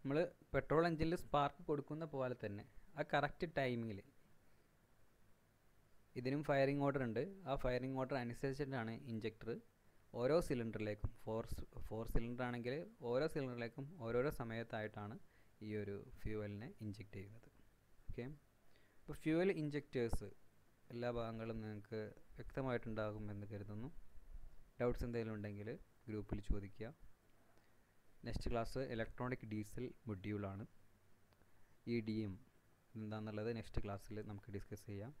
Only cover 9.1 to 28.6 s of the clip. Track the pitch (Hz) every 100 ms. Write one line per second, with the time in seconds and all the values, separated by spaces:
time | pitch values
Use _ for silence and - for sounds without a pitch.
9.1 | 113 110 - 110 156 - _ - - -
10.1 | 123 123 156 - 127 113 107 107 104 -
11.1 | - - 110 113 - - - - 110 113
12.1 | - 117 120 123 120 117 139 180 226 123
13.1 | 123 156 160 131 120 117 123 139 185 113
14.1 | 120 135 - 117 113 117 117 107 104 104
15.1 | 139 - - - - 107 107 101 101 -
16.1 | - - 107 104 101 123 202 110 101 101
17.1 | 98 98 110 - - - - _ - -
18.1 | - 123 151 - _ - - - - -
19.1 | 147 156 160 190 165 151 147 143 131 117
20.1 | - 101 - - - - - - 120 120
21.1 | 117 113 113 113 110 107 107 101 110 107
22.1 | - - - - - 131 120 117 110 107
23.1 | 107 104 101 104 104 101 104 120 - -
24.1 | - - - - - - - 123 120 123
25.1 | 117 113 107 104 101 104 156 - - -
26.1 | 107 101 107 - 104 101 - 110 151 -
27.1 | - - - - - - - - - -
28.1 | - 120 113 - 120